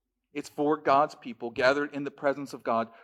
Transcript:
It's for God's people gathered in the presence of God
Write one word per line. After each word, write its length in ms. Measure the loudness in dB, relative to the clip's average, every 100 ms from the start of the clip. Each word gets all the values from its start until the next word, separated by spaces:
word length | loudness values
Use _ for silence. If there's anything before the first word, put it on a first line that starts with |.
| _ _ _
It's 160 | -12 -10
for 280 | -2 0 0
God's 380 | 4 4 4 -2
people 340 | -14 -10 -8
gathered 420 | 2 2 2 -2 -6
in 80 |
the 80 | -8
presence 420 | -2 -2 -2 -6
of 100 | -8
God 260 | -2 0 -2 -8